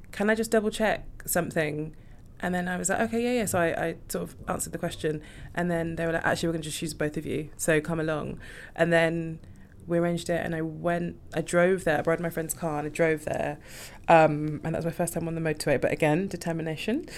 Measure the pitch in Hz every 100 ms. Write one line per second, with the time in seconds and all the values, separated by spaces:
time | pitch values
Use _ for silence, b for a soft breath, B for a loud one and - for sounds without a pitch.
0 | - - 202 220 226 226 214 220 214 -
1 | - - - 180 160 - 151 151 156 b
2 | b b - - 180 180 180 180 175 196
3 | 226 226 240 247 202 185 165 - 165 175
4 | - 180 170 - - 180 - 165 170 -
5 | 160 156 B B B - 175 170 165 165
6 | 165 165 - - 170 165 156 - 165 -
7 | 151 151 151 139 151 - - 156 151 165
8 | 156 156 131 - B B B - 170 165
9 | 165 165 165 160 B B B - - 170
10 | 175 175 170 170 - 165 160 156 165 170
11 | 170 170 - 156 156 175 175 190 180 147
12 | 143 165 170 165 160 - 165 147 151 151
13 | 165 156 - - 147 147 B B B B
14 | - 165 156 147 151 147 160 160 165 165
15 | 175 170 165 165 160 156 - 135 - 147
16 | 151 151 196 170 175 165 160 156 - 262
17 | 370